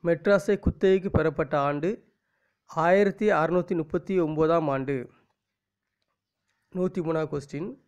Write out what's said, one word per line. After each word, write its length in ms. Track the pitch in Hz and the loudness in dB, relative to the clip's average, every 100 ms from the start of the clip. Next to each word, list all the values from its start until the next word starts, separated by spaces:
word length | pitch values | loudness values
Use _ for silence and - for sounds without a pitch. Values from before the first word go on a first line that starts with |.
மெட்ராஸை 540 | 170 165 - 202 202 196 | 0 -2 2 2 2 0
குத்தகைக்கு 520 | - - 190 190 185 | 0 0 2 2 2
பெறப்பட்ட 440 | 170 160 151 151 151 | 0 0 -2 -2 0
ஆண்டு 320 | 143 147 165 233 _ _ _ _ _ _ _ | 0 -2 -4 -6 _ _ _ _ _ _ _
ஆயிரத்தி 580 | - 165 190 202 185 208 | -2 2 4 4 2 0
அறுநூத்தி 420 | 175 160 175 175 180 | 2 2 0 0 -4
முப்பத்தி 400 | 156 180 175 185 | -2 -4 -2 0
ஒம்போதாம் 480 | 160 151 156 165 156 | 0 2 2 2 2
ஆண்டு. 260 | 135 131 135 120 _ _ _ _ _ _ _ _ _ _ _ _ _ _ _ _ | -2 -2 -6 -8 _ _ _ _ _ _ _ _ _ _ _ _ _ _ _ _
நூத்தி 280 | 185 180 185 | -4 -4 -4
மூணாவது 280 | 160 160 156 | -4 -2 -2
கொஸ்டின். 380 | 147 139 139 196 269 | -6 -8 -10 -10 -12